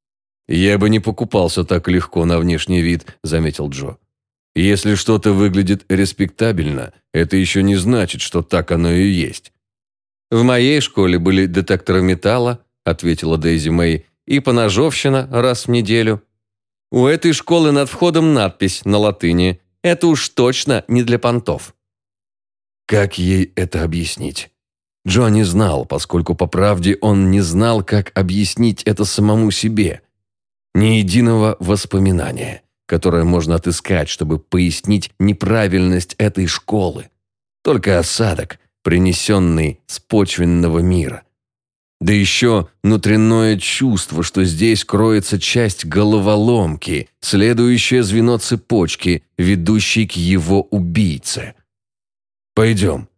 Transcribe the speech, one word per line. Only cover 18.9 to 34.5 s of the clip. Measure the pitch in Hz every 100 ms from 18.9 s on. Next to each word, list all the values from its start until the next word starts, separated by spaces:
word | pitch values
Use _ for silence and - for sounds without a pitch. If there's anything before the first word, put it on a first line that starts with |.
| 104
латыни. | 107 95 87 87 90 87 _ _
Это | 175 175 170
уж | 147 -
точно | - 123 131 - 120 -
не | 123
для | 117 120
понтов». | 120 120 - - - - _ _ _ _ _ _ _ _ _ _ -
Как | 107 95 -
ей | 90 92 90 -
это | 92 82
объяснить? | 80 85 78 - 73 - - _ _ _ _ _ 92
Джо | 101 117
не | 107
знал, | 98 90 104 71 -
поскольку, | 71 - 87 82 87
по | 87
правде, | 87 101 95 90 98
он | 107 98 95
не | 98
знал, | 87 87 117 110
как | 90 104 95
объяснить | - 92 98 101 - 117 95
это | - 101 104
самому | - 104 110 107
себе. | - 110 107 90 - _ _ _ _ _ _ _
Ни | 92 110 113
единого | 98 107 120 113 107 -
воспоминания, | 90 101 - 95 95 87 - - - - _ _ -
которое | 82 92 85
можно | 85 87 78 85
отыскать, | 90 82 - 92 76
чтобы | - 78 76
пояснить | -